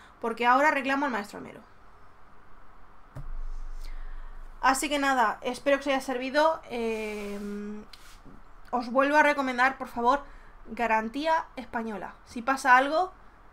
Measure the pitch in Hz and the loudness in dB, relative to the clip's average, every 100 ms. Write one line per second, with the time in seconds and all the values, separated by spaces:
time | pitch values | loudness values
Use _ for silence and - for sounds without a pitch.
0 | - - 233 226 240 254 294 285 262 269 | -20 -8 -6 0 4 6 6 2 0 0
1 | 285 220 208 - 262 254 - - - - | 0 -2 -6 -12 -14 -16 -20 -20 -20 -20
2 | - - - - - - - - - - | -20 -20 -20 -18 -16 -16 -16 -16 -18 -18
3 | - - - - - - - - - - | -16 -12 -8 -6 -6 -6 -6 -8 -8 -8
4 | - - - - - - 262 269 302 285 | -8 -10 -10 -12 -14 0 2 2 2 0
5 | 277 262 214 - 247 247 285 277 285 269 | 2 4 2 2 -4 -2 2 2 2 0
6 | - 247 262 294 311 320 - 240 226 220 | 0 -4 0 4 4 2 -4 -4 -4 -4
7 | 214 208 202 202 208 202 208 208 214 - | -6 -8 -8 -8 -8 -8 -8 -10 -14 -18
8 | - - - - - - - 247 240 247 | -18 -18 -18 -18 -18 -18 -6 -6 0 2
9 | 277 302 294 285 262 247 262 262 247 240 | 4 6 6 4 0 2 0 0 -8 0
10 | 240 277 - - - - - 226 233 220 | 2 2 0 -16 -20 -20 -12 -4 0 0
11 | 220 277 320 320 - - 233 233 220 202 | 0 -2 0 0 0 -10 -10 -8 -6 -8
12 | - - - 247 233 269 269 254 277 320 | -10 -14 -14 -6 -2 0 8 8 8 2
13 | 370 - - - - | -2 -4 -20 -20 -20